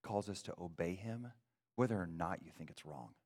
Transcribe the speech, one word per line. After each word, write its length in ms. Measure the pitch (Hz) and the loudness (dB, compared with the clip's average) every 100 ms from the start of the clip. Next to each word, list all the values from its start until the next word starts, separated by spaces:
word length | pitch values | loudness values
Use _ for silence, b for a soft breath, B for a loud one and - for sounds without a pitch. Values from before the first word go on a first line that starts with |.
calls 260 | - 104 101 | 0 0 0
us 140 | 95 | -4
to 180 | - - | -6 -6
obey 340 | 87 80 85 | -4 0 0
him, 380 | 92 113 117 123 - _ _ _ | 0 -2 -4 -6 -12 _ _ _
whether 260 | - 123 104 | 4 6 6
or 60 | 85 | 2
not 360 | 82 85 85 | 2 2 0
you 80 | 82 | -6
think 200 | - 78 | -12 -12
it's 140 | - | -12
wrong. 300 | 76 71 57 - | -10 -10 -10 -16